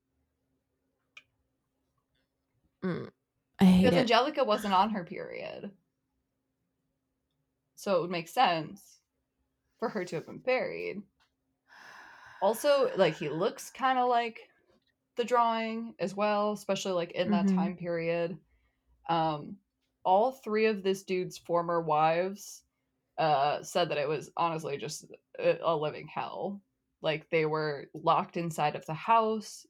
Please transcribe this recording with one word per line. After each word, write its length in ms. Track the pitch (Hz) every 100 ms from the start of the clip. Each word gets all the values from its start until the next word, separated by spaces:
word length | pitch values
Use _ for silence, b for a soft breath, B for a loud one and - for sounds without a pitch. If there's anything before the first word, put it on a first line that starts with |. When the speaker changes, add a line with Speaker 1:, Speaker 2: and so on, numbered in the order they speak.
| _ _ _ _ _ _ _ _ _ _ _ - _ _ _ _ _ _ _ _ _ _ _ _ _ _ _ _
Speaker 1:
Mm. 280 | 190 165 - - _ _ _ -
I 60 | 190
hate 200 | 185 185
Speaker 2:
'Cause 80 |
Speaker 1:
it. 60 | -
Speaker 2:
Angelica 440 | 226 233 269 302
wasn't 300 | 247 214 208
on 160 | 185 214
her 120 | 214
period. 720 | 170 - 64 58 - 65 202 196 _ _ _ _ _ _ _ _ _ _ _ _ _ _ _ _ _ _ _ -
So 220 | - 185
it 40 |
would 100 | 175
make 160 | 180 160
sense 720 | - 233 165 151 202 - _ _ _ _ _ _ _ _ -
for 120 | 233
her 160 | 214 180
to 100 | 160
have 100 | 123
been 140 | -
buried. 640 | - 254 190 85 87 196 - _ _ _ _ _ _ B B B B B B B
Also, 520 | 196 220 294 285 254 -
like, 180 | 180 156
he 140 | 151
looks 420 | 151 208 - -
kinda 340 | - 262 262 247
like 440 | 240 233 220 - _ _ _ _ _ _ -
the 80 |
drawing 720 | 233 247 233 226 226 226 226 -
as 160 | 202 196
well, 360 | 208 208 208
especially, 380 | 202 - 196 196
like, 200 | 180 170
in 200 | - 185
that 140 | 202 196
Speaker 1:
Mm-hmm. 100 | 190
Speaker 2:
time 220 | 185 175
period. 600 | 175 170 165 170 170 175 _ _ _ _ _ _ -
Um, 520 | 147 160 151 - - _ _ _ _
all 280 | - 190 240
three 340 | 262 - 214 220
of 180 | 208
this 200 | 190 190
dude's 340 | - 185 180 -
former 420 | - 170 170 170
wives, 840 | 165 151 160 165 185 202 - - _ _ _ _ _ -
uh, 460 | 160 143 143 135
said 260 | - 185 170
that 80 | 147
it 100 | 139
was 240 | 151 - -
honestly 400 | 170 160 - 143
just 280 | 127 151 - - _ -
a, 220 | 160 165
a 140 | - 165
living 320 | 151 123 151
hell. 540 | - - - 185 202 _ _ _ _
Like, 280 | 160 156 -
they 160 | 165 156
were 440 | 156 156 143 -
locked 440 | 156 160 156 190 185
inside 380 | 170 160 151 -
of 100 | -
the 80 |
house. 720 | 156 - 226 220 220 208 -